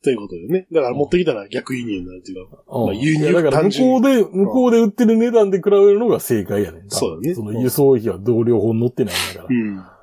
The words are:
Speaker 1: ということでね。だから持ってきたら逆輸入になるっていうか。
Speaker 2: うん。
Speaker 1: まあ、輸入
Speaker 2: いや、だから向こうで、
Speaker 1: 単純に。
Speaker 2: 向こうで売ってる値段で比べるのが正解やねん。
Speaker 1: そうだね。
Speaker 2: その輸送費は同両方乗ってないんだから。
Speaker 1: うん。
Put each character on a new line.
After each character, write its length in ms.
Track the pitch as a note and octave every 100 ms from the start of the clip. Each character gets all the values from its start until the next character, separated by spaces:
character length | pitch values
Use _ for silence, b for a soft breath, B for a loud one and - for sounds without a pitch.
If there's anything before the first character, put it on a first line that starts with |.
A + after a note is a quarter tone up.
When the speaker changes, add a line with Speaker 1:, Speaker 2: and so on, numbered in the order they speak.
Speaker 1:
と 60 | C#3+
い 40 |
う 20 | A#2
こ 120 | G#2
と 60 |
で 140 | E2+ F2+
ね。 180 | F#3 F#3
だ 100 | D#3+
か 80 | B2+
ら 40 |
持 120 | B2+ D3
っ 20 |
て 80 | F3+
き 60 |
た 80 | E3
ら 160 | A2+ G2
逆 280 | B2 - C3
輸 80 |
入 160 | A#2+ G2
に 60 | F2+
な 60 |
る 80 | F#2
っ 40 | F#2+
て 60 |
い 20 |
う 160 | F2+ F#2
か。 120 | - _
Speaker 2:
う 160 | B2
ん。 40 | A2
Speaker 1:
ま 40 |
あ、 20 |
輸 220 | G#2 D3
入 80 | D#3
Speaker 2:
い 40 | D3+
や、 60 |
だ 180 | F3 D#3
か 60 | C#3
ら 60 |
向 80 | F3+
こ 260 | G3+ B3+ C4
う 40 |
で、 60 | C4+ B3+
Speaker 1:
単 80 | G3
純 20 |
に。 120 | F#3
Speaker 2:
向 60 | G3
こ 160 | B3+ B3
う 40 |
で 60 | A#3
売 80 | A3+
っ 20 |
て 140 | - A3
る 100 | A3+
値 140 | A#3+
段 200 | A#3 G3+
で 120 | F#3+
比 80 | G3+
べ 80 | G3+ G3+
る 60 | G3+
の 80 | A#3
が 100 | A#2
正 240 | - A2+
解 200 | F2+ G2+
や 80 | F#2
ね 80 | D#2+
ん。 100 | G2
Speaker 1:
そ 240 | - A#2+ D#2+
う 60 |
だ 60 | C3
ね。 60 |
Speaker 2:
そ 100 | F#3
の 140 | G#2 A2+
輸 100 | B2+
送 240 | D3 C#3
費 140 | B2+ A2
は 100 | F#2
同 240 | G#2 A#2
両 180 | A#2 A2+
方 140 | G#2+
乗 140 | A2+ B2
っ 20 |
て 140 | -
な 80 | A#2
い 20 |
ん 200 | - -
だ 80 | -
か 60 | -
ら。 60 | B2
Speaker 1:
う 140 | G#2+
ん。 140 | G2 F2+ _